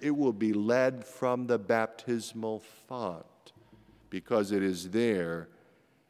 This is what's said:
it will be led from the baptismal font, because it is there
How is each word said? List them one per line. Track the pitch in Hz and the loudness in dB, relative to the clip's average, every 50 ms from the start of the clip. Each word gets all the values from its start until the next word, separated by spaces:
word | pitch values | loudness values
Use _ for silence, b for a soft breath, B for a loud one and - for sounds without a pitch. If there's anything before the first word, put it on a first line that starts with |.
it | 139 147 | -2 0
will | 147 147 143 127 110 | 0 2 2 2 2
be | 98 110 107 | 2 0 2
led | 104 104 104 113 120 131 127 131 131 120 110 | 2 2 2 4 4 4 4 2 2 -2 -10
from | - - - 131 123 123 127 123 | -16 -8 -4 -2 0 0 0 0
the | 120 120 | 0 0
baptismal | 110 101 104 117 113 110 110 - - - 127 120 113 104 - - 113 113 110 110 104 | 0 2 2 2 2 2 0 -4 -8 -4 -2 -2 -2 -4 -6 -8 -8 -6 -6 -6 -8
font, | - - - - - - 131 123 110 92 85 80 - - _ _ _ - - b b b b b b b b b b - | -10 -16 -20 -20 -14 -12 -8 -6 -6 -6 -6 -8 -14 -18 _ _ _ -20 -20 b b b b b b b b b b -10
because | - 92 - - 120 110 101 98 | -10 -10 -4 0 2 2 2 2
it | 104 98 | 2 2
is | 98 95 90 85 90 92 | 2 2 0 -2 -4 -2
there | 95 113 120 117 104 90 85 82 82 85 82 - b b b b b b b b b b b | 0 2 2 2 2 0 0 -2 -4 -6 -8 -12 b b b b b b b b b b b